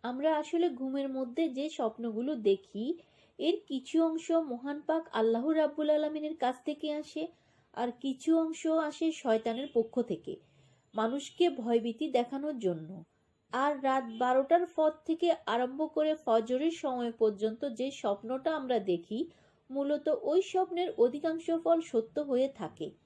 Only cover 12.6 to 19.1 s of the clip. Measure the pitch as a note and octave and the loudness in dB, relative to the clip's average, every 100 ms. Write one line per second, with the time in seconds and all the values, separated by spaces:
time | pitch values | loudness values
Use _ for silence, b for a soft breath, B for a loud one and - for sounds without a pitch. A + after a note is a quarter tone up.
12.6 | G3 E3 D#3 F#3 D#3+ _ _ _ _ B3+ | -2 -2 -8 -16 -18 _ _ _ _ 0
13.6 | C#4+ C#4 C4+ C4 A#3 A3+ B3 C4 C4+ E4+ | 0 2 2 0 -2 -2 2 4 6 4
14.6 | F4 - D#4 D4+ - E4 F4 D#4 - A#3 | 4 2 2 2 -4 0 2 2 0 0
15.6 | B3+ C4+ D#4 - D#4 D#4 - A3+ A3+ B3+ | 0 -2 -2 2 2 0 2 2 2 0
16.6 | D#4+ E4 C#4+ B3 A#3+ A3+ A3 G3 A3 A3 | 0 0 -4 -2 -4 2 2 2 -4 -2
17.6 | C#4+ A3 C4 - A3 G3+ A3 C4 C#4+ D#4 | -6 -4 -6 -2 -2 -2 -4 -4 -2 -4
18.6 | C4 A#3+ G3 F3 - | 0 0 2 -2 -2